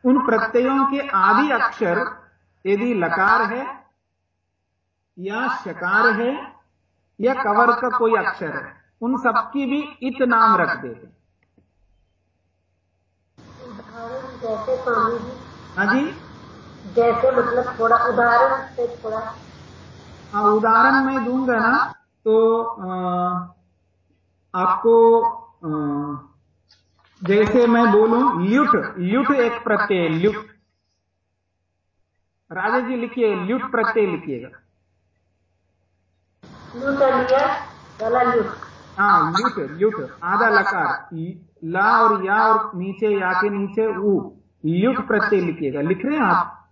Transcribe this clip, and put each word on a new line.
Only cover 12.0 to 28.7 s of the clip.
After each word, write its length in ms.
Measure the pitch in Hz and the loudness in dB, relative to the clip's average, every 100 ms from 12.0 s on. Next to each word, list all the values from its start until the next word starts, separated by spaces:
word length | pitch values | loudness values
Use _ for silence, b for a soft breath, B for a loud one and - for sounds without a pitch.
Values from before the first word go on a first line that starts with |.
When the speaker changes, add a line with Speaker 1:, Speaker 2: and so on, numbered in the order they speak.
| _ _ _ _ _ _ _ _ _ _ _ _ _ _ - - 254 | _ _ _ _ _ _ _ _ _ _ _ _ _ _ -20 -20 -20
Speaker 2:
उदाहरण 720 | 208 214 226 233 262 262 247 | -20 -20 -18 -14 -12 -14 -10
जैसे 440 | 233 220 233 254 | -8 -6 -4 -4
स्वामी 340 | 247 233 240 233 | -2 0 0 -4
जी? 140 | - - - - - 185 | -8 -14 -18 -20 -12 -2
Speaker 1:
हाँ 180 | 202 | 0
जी, 180 | 262 302 - - - - - - - 202 | 2 0 -8 -18 -20 -20 -20 -20 -20 -4
Speaker 2:
जैसे 380 | 233 233 233 262 | 2 2 4 2
मतलब 480 | 247 233 247 240 226 | 2 0 -2 -2 -2
थोड़ा 180 | 226 233 | 2 2
उदाहरण 720 | 240 240 233 240 262 262 - | 2 2 2 4 2 0 -6
से 280 | - 240 - | -6 -6 -6
थोड़ा। 300 | 220 220 220 214 - - - - - - - - - | -8 -8 -10 -14 -20 -20 -20 -20 -20 -20 -20 -20 -8
Speaker 1:
हाँ, 100 | 208 | 0
उदाहरण 600 | 208 214 226 226 262 269 | 2 4 4 4 6 4
मैं 200 | 262 269 | 2 -2
दूंगा 340 | 233 254 254 226 | -2 -2 0 0
ना, 340 | 226 262 - - _ _ | 2 2 -2 -8 _ _
तो, 380 | 220 220 226 226 | 2 4 4 2
आ, 240 | 226 - 185 185 180 180 180 180 175 _ _ _ _ _ _ _ _ _ _ | -2 -8 -8 -4 -4 -2 -2 -4 -8 _ _ _ _ _ _ _ _ _ _
आपको, 680 | 180 180 185 226 233 226 226 226 - | -2 0 2 4 6 8 6 2 -4
आ, 880 | - _ 165 151 147 143 147 139 - _ _ _ _ _ _ _ _ _ | -18 _ -8 -4 -4 -4 -6 -10 -16 _ _ _ _ _ _ _ _ _
जैसे 420 | 185 202 214 247 233 | 0 2 4 4 4
मैं 260 | 233 214 | 4 6
बोलूं 520 | 202 226 233 269 170 | 4 4 4 2 0
ल्युट, 500 | 185 254 302 | 2 2 4